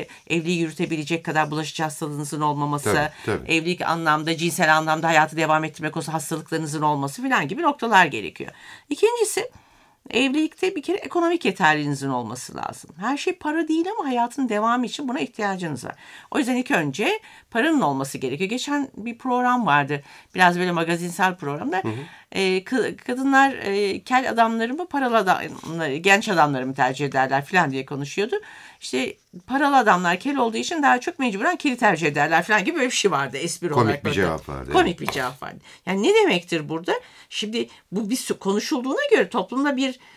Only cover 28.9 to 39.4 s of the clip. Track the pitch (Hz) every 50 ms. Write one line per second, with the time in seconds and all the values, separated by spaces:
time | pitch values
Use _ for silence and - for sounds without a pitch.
28.9 | - 262 254 - - _ _ _ - 180 - - 247 269 285 277 285 262 226 202
29.9 | 185 180 185 175 180 185 - 277 285 269 240 226 220 226 - - 349 320 285 262
30.9 | 247 247 - 349 - - 262 247 190 196 247 349 359 - - 269 247 - 233 208
31.9 | 175 151 165 147 147 151 147 160 165 160 165 - 214 214 190 269 349 311 254 262
32.9 | - - - 190 156 135 139 127 139 135 165 165 - - 175 165 147 127 113 107
33.9 | 101 - - - 147 98 92 85 80 76 - - 69 67 64 64 - 370 339 185
34.9 | 175 - - - - 143 127 127 139 - - - - - - - - - - 175
35.9 | 185 196 214 349 415 453 415 320 196 175 170 - 170 156 147 143 160 165 180 -
36.9 | - 247 - - - - - - - - 220 214 220 233 226 - - - _ -
37.9 | 175 202 226 196 254 254 - - - - - 190 196 208 - - 311 254 240 262
38.9 | 294 523 587 571 453 269 190 180 - 247